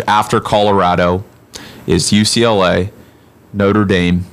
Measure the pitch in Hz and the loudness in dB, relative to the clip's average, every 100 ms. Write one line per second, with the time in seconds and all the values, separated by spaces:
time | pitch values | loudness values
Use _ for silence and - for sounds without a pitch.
0 | - 107 - 113 - 107 104 98 87 87 | 0 -2 0 -2 0 0 2 2 2 2
1 | 90 90 - - - - - - - 85 | 0 -2 -6 -20 -20 -20 -20 -12 -2 -2
2 | - - 107 117 117 104 90 90 92 - | 0 0 0 0 0 2 0 0 -4 -10
3 | - - _ _ - 101 101 107 98 92 | -20 -20 _ _ -10 -2 0 2 2 0
4 | 87 90 92 | 0 -2 -4